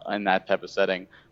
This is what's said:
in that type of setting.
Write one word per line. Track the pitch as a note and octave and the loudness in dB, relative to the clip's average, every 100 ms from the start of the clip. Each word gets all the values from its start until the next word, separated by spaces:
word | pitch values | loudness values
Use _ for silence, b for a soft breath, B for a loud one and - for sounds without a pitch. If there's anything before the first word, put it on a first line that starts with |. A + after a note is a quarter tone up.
| - | -2
in | G#2 G2 | -2 2
that | F#2+ - | 0 2
type | F#2+ | -2
of | F2+ | -2
setting. | - G2 F#2 F#2+ b b | 0 0 0 -6 b b